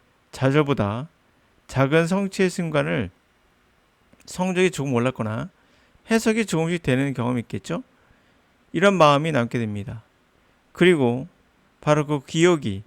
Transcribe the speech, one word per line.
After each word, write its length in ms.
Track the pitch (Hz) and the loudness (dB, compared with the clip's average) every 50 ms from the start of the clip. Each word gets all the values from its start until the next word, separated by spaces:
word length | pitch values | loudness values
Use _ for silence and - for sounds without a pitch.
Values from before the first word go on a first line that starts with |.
| _ _ _ _ _ _ | _ _ _ _ _ _
좌절보다 800 | - - 131 135 135 151 147 143 139 113 107 101 104 120 139 - _ _ _ _ _ _ _ _ _ _ _ - | -6 -2 0 2 2 2 2 2 0 0 -2 -2 -4 -6 -8 -12 _ _ _ _ _ _ _ _ _ _ _ -4
작은 380 | - 131 135 135 151 165 165 | 0 0 2 4 4 2 2
성취의 440 | 165 190 196 202 190 - - 190 180 | 2 0 -2 -2 -2 -2 0 0 0
순간을 580 | - - 175 160 151 147 143 160 175 147 - - - _ _ _ _ _ _ _ _ _ _ _ _ _ _ _ _ _ _ _ _ _ _ | 0 -2 -4 -2 -2 -2 -2 -2 -2 -4 -4 -6 -8 _ _ _ _ _ _ _ _ _ _ _ _ _ _ _ _ _ _ _ _ _ _
성적이 460 | - - - 185 185 180 180 185 180 | -12 -6 -4 -4 -2 0 0 0 0
조금 200 | - - 135 143 | 0 -2 -4 -2
올랐거나 560 | 127 117 117 131 123 - 113 107 107 120 139 185 _ _ _ _ _ _ _ _ _ _ _ - | 0 0 0 0 -2 -4 -6 -6 -6 -8 -8 -10 _ _ _ _ _ _ _ _ _ _ _ -2
해석이 340 | 226 226 - 226 220 226 220 | 0 0 2 0 0 0 -2
조금씩 380 | - - 160 160 165 175 165 | -2 -2 -2 -2 -2 -2 -2
되는 320 | - 147 127 127 139 139 131 | -2 0 0 0 0 -2 -4
경험이 260 | 127 113 123 127 120 | -4 -4 -4 -4 -4
있겠죠? 400 | 113 - - 101 - - 165 220 262 _ _ _ _ _ _ _ _ _ _ _ _ _ _ _ _ _ | -6 -8 -10 -10 -8 -8 -8 -8 -10 _ _ _ _ _ _ _ _ _ _ _ _ _ _ _ _ _
이런 200 | - 165 175 202 | -2 2 2 4
마음이 400 | 196 175 160 147 143 139 156 165 | 4 6 6 6 4 4 2 0
남게 260 | 151 127 120 117 - 123 | 0 -2 -2 -2 -2 -4
됩니다. 440 | 113 107 104 104 98 - 117 110 - _ _ _ _ _ _ _ _ _ _ _ _ _ | -4 -4 -6 -8 -8 -10 -12 -14 -16 _ _ _ _ _ _ _ _ _ _ _ _ _
그리고 560 | - - 175 180 180 151 131 117 120 127 151 175 _ _ _ _ _ _ _ _ _ - | 0 2 4 4 4 4 2 0 0 -2 -8 -12 _ _ _ _ _ _ _ _ _ -4
바로 260 | - 151 151 151 147 | 0 2 2 2 2
그 140 | 143 151 143 - | -2 -4 -6 -6
기억이 560 | - - 160 165 180 175 151 127 113 98 98 104 | -4 0 2 4 4 4 2 -2 -6 -8 -8 -10